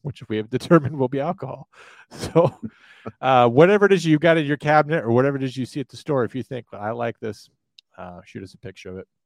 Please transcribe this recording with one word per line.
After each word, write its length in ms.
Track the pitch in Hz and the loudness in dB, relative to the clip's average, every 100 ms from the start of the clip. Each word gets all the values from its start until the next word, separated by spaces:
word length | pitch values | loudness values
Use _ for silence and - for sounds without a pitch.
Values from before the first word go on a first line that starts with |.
which 240 | 147 - - | -14 -16 -8
we 80 | 107 | -8
have 100 | 107 | -6
<laughs> 400 | 127 - 165 131 | -12 4 4 4
determined 40 | |
will 120 | 151 127 | -4 -4
be 120 | 135 | -4
alcohol. 480 | 147 180 135 135 - _ - - _ | -6 -8 -12 -14 -18 _ -20 -20 _
So, 440 | - - 160 175 - - _ _ _ 117 _ | -14 -2 2 0 -2 -18 _ _ _ -20 _
uh, 280 | 127 131 123 | 2 4 6
whatever 360 | 120 175 208 202 | 6 6 6 4
it 40 | |
is 140 | 190 | 2
you've 140 | 160 151 | 2 2
got 160 | 170 165 | 4 2
in 80 | |
your 120 | 143 147 | 0 -4
cabinet 460 | 151 151 147 165 | 2 2 2 -2
or 80 | 110 | 0
whatever 260 | 120 139 139 | 2 2 -2
it 60 | |
is 140 | 131 131 | -6 -8
you 80 | |
see 140 | 120 151 | -10 -10
at 100 | - | -12
the 80 | 113 | -14
store, 260 | - 139 | -6 -4
if 120 | 107 | -4
you 80 | 127 | -6
think, 240 | 113 123 _ | -10 -14 _
"I 180 | 98 104 | -12 -10
like 280 | 120 117 107 | -6 -8 -8
this," 300 | 110 104 _ _ _ _ _ - | -12 -12 _ _ _ _ _ -20
uh, 240 | 90 90 | -18 -18
shoot 180 | - - | -18 -18
us 100 | 95 | -18
a 40 | _ | _
picture 300 | 98 95 95 | -20 -18 -16
of 80 | 92 | -16
it, 100 | - _ | -18 _